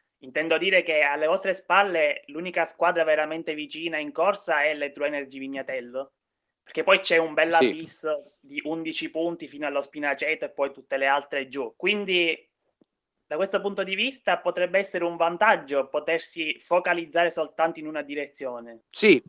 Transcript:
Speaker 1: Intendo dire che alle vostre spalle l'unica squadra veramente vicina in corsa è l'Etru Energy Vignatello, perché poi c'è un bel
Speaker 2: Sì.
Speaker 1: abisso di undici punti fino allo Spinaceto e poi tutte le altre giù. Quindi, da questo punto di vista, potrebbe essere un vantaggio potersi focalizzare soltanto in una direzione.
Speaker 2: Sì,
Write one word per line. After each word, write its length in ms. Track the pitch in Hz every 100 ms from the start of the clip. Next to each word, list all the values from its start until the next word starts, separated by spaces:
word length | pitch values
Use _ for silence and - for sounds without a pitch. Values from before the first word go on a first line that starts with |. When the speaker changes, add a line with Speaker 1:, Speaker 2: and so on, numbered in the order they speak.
| _ _
Speaker 1:
Intendo 380 | 131 143 160 160
dire 240 | 185 185
che 200 | 165 156
alle 240 | 143 147 156
vostre 260 | 190 190
spalle 680 | 180 - 180 202 170 147 139 -
l'unica 380 | 147 180 175
squadra 400 | 160 - 170 170
veramente 500 | 156 151 151 160 165
vicina 440 | 151 147 156 165 156
in 140 | 147
corsa 520 | 147 185 196 - 151
è 100 | 151
l'Etru 300 | 147 143 143
Energy 340 | 143 147 139 135
Vignatello, 760 | 135 139 131 131 120 127 135 _ _ _ _ _
perché 220 | _ -
poi 160 | 156 190
c'è 180 | - 165
un 160 | 160
bel 200 | 151 165 165
Speaker 2:
Sì. 80 | 123
Speaker 1:
abisso 680 | 156 165 - 156 147 - _
di 200 | 135 147
undici 460 | 147 165 160 156 160
punti 360 | 160 170 170 143
fino 200 | 143 147
allo 160 | 143
Spinaceto 600 | 143 151 147 139 151 156
e 60 | 143
poi 220 | - 139
tutte 240 | 139 - 135
le 100 | 135
altre 420 | 143 139 143 131
giù. 260 | 135 117 -
Quindi, 600 | 185 208 190 180 165 - _ _ _ _ _ _ _ _ -
da 100 | 151
questo 240 | 196 196
punto 220 | 202 202
di 120 | 185
vista, 440 | 190 247 262 - 175
potrebbe 400 | 180 175 175 190
essere 260 | 196 180
un 120 | 170 170
vantaggio 720 | 170 175 214 180 135 139 -
potersi 680 | 151 156 165 - 165 156 -
focalizzare 680 | - 180 180 170 160 170 170
soltanto 500 | 160 151 - 165 160
in 60 | 156
una 160 | 156
direzione. 800 | 143 147 139 - 131 120 117 117 _
Speaker 2:
Sì, 320 | - 214 139